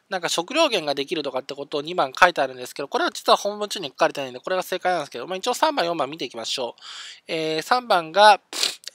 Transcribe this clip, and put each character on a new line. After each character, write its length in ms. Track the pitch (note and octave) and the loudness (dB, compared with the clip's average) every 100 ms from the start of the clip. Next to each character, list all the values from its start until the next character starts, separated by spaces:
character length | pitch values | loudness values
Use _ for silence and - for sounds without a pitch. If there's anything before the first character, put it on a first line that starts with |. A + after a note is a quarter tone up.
| _ | _
な 100 | F#3+ | -6
ん 20 | |
か 80 | E3 | -2
食 240 | - F3 | -2 0
料 140 | D4 D#4+ | 2 2
源 180 | G#3+ D3+ | 2 0
が 80 | |
で 120 | C#3 C#3 | -2 -2
き 80 | E3 | -4
る 80 | |
と 80 | C#3 | -4
か 80 | C3 | -4
っ 40 | |
て 120 | C3 C#3 | -6 -8
こ 100 | C#3+ | -6
と 140 | D3 | -6
を 20 | |
二 140 | D3 F3+ | -2 0
番 160 | C#3+ | 0
書 140 | C3 F#3+ | 2 0
い 60 | |
て 80 | D#3+ | 2
あ 60 | C3+ | -4
る 60 | |
ん 40 | B2+ | -6
で 80 | B2 | -12
す 100 | - | -10
け 80 | |
ど、 40 | C#3+ | -6
こ 120 | A#3+ | -2
れ 60 | E4+ | -2
は 60 | |
実 200 | - - | -2 2
は 60 | G#3+ | 2
本 200 | G3+ G#3 | 2 -6
文 120 | G#3 | -6
中 100 | G#3+ | -8
に 80 | D3+ | -10
書 60 | |
か 140 | - D#3+ | -2 -2
れ 60 | |
て 80 | D3 | -2
な 60 | C3+ | -8
い 20 | |
ん 40 | |
で、 60 | B2+ | -10
こ 100 | - | -4
れ 40 | F#3 | -4
が 60 | |
正 180 | F3+ F#3 | -4 -4
解 120 | F#3 | -2
な 80 | F3 | -2
ん 20 | |
で 40 | C#3+ | -4
す 60 | |
け 60 | B2 | -10
ど、 80 | C3+ | -8
ま 80 | |
あ、 40 | F#3 | -6
一 100 | A#3 | -4
応 80 | A#3+ | 0
三 180 | D#4 C#4+ | 0 2
番、 100 | E3+ | -2
四 120 | E3 | 0
番 120 | C3+ | -4
見 80 | E3 | -4
て 60 | C#3 | -8
い 40 | |
き 80 | A#2 | -8
ま 80 | A2 | -6
し 140 | - | -4
ょ 160 | A#2+ - | -4 -6
う。 40 | - - - - - | -16 -16 -16 -16 -8
え 320 | E3 D#3 D#3+ | -4 -2 -4
ー、 20 | |
三 240 | - B3 A#3+ | 2 0 4
番 240 | F#3+ D#3+ | 2 4
が、 280 | E3 G#3 A#3+ - - - - - | 8 10 10 4 -2 -2 -2 -12